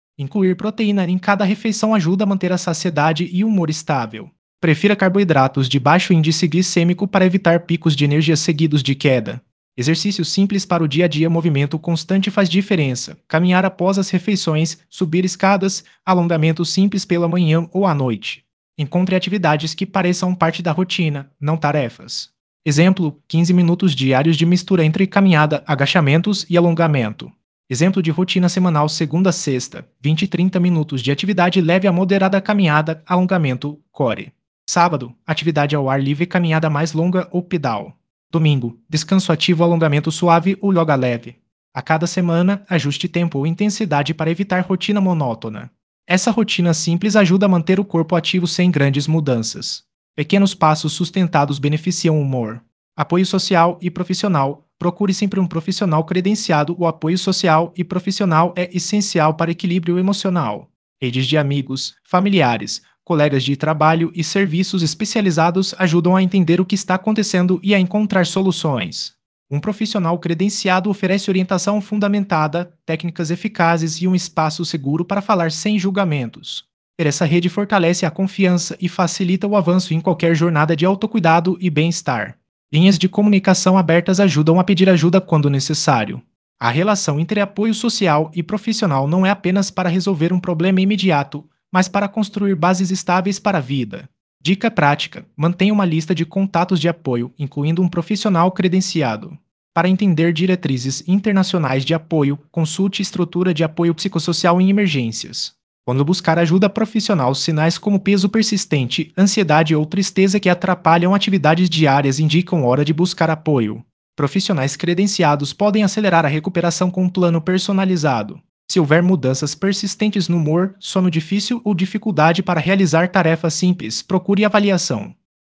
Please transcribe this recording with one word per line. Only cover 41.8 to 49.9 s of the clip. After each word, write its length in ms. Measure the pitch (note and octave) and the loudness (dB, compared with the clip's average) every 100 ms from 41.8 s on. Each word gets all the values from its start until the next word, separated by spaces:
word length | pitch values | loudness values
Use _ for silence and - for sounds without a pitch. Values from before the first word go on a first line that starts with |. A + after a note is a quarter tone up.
cada 240 | - D#3+ F3 | -2 -2 0
semana, 600 | F#3+ F3 E3+ F3+ G3+ - | -2 0 2 2 0 -2
ajuste 400 | F3 C#3+ - F3 | -2 -2 -4 -4
tempo 300 | E3+ E3+ C#3 | -2 -2 -2
ou 100 | D3+ | -4
intensidade 640 | E3+ G#3 - G3+ D3 C#3+ | -2 -2 -2 -2 -2 -2
para 160 | D#3+ D#3+ | -2 -2
evitar 300 | E3+ G3+ F#3 | -2 -2 -2
rotina 400 | F3+ F#3 - G#3 | -2 -4 -2 0
monótona. 720 | F#3 E3 C3 A2 A2+ G#2+ A#2+ _ _ _ - | 0 0 -2 -4 -8 -12 -16 _ _ _ -2
Essa 260 | F3+ - | 0 2
rotina 420 | A3+ G#3+ - F3 | 0 -2 0 0
simples 420 | D#3 - E3+ G#3 G#3+ | 0 0 -2 2 2
ajuda 300 | F3+ F#3+ G3+ | 4 4 4
a 40 | |
manter 300 | F3+ D#3 F#3 | 2 2 0
o 60 | G3 | 0
corpo 320 | E3 D#3+ F3 | -2 0 0
ativo 280 | - F#3 F3 | 0 -2 -2
sem 240 | - F3+ | 0 2
grandes 380 | D#3 C#3 C3+ C#3+ | 2 2 0 0
mudanças. 760 | D#3+ C#3+ A#2 A2 B2 - - _ | 0 0 -2 -4 -8 -10 -12 _